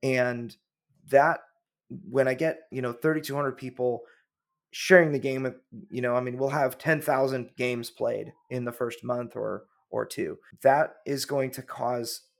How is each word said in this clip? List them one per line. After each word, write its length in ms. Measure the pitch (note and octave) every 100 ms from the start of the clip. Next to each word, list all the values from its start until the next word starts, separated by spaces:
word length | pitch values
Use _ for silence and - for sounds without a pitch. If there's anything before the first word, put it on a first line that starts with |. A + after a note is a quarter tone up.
And 520 | C3+ B2+ B2 A#2+ A#2 - _ _ _ _ -
that, 320 | C3+ D3+ E3 - _ _ _ _ - -
when 180 | C3 C3
I 60 |
get, 280 | C3 D#3+ D#3+ -
you 100 | C3
know, 120 | B2+
thirty-two 420 | A#2+ D#3+ D#3 D3+ C#3
hundred 220 | C#3+ B2+
people 440 | C3 - B2 A#2 - _ _ _ _ _ _
sharing 400 | - - F#3 E3
the 80 | C#3+
game, 340 | C3+ C3 C3 B2+ _ A#2 -
you 120 | B2+
know, 140 | B2 B2
I 60 |
mean, 160 | B2+ B2
we'll 120 | C3+
have 280 | D3+ C3 B2
ten 240 | D3+ D#3
thousand 480 | C#3+ C3+ C3+ C3 A2+ -
games 320 | B2 B2 A#2
played 440 | - A2+ A2 G#2 - _
in 160 | B2+ A#2+
the 60 |
first 320 | A#2+ A#2+ A#2
month 320 | A#2+ B2 A#2+ A#2
or, 300 | A2 G2 - _ _
or 160 | A2+ A2+
two. 320 | - F2+ - - -
That 320 | C3+ C#3 - - -
is 200 | C#3 B2+
going 260 | C#3 C3+
to 100 | B2+
cause 600 | B2+ - A#2+ B2 A#2 - _ _